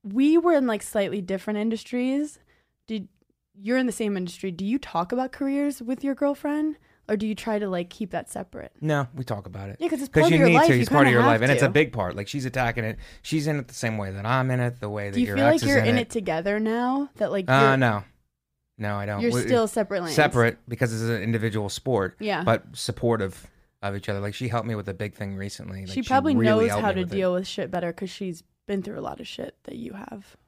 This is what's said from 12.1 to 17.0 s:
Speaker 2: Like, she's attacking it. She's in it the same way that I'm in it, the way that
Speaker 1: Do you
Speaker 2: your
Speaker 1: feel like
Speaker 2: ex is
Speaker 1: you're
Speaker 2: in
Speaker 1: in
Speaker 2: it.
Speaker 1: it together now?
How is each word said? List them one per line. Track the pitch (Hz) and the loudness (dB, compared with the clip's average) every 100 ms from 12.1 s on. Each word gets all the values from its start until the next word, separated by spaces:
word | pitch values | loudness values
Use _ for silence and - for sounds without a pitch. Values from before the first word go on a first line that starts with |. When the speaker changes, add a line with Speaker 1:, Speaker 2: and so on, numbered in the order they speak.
| 101 | -4
Speaker 2:
Like, | 101 | -6
she's | 143 127 | -6 -4
attacking | 127 120 117 | -2 -2 -2
it. | 110 - - - | -4 -6 -14 -18
She's | - 156 147 | -4 -2 0
in | 147 | -4
it | 123 | -6
the | |
same | - 117 107 | -6 -4 -2
way | 98 | -4
that | 98 | -6
I'm | 107 131 131 | -2 0 2
in | 127 | 0
it, | 123 123 | -2 -4
the | 104 | -6
way | 104 101 | -6 -4
that | |
Speaker 1:
Do | 98 | -2
you | 240 | 0
Speaker 2:
your | 202 | 4
Speaker 1:
feel | |
like | 285 311 | 4 4
Speaker 2:
ex | |
is | 285 | 4
Speaker 1:
you're | 277 | 4
Speaker 2:
in | 220 | 4
Speaker 1:
in | 247 | 2
Speaker 2:
it. | |
Speaker 1:
it | 233 | 0
together | 233 185 160 190 214 | -4 -2 -2 -2 -2
now? | 220 233 247 269 | -2 0 0 -2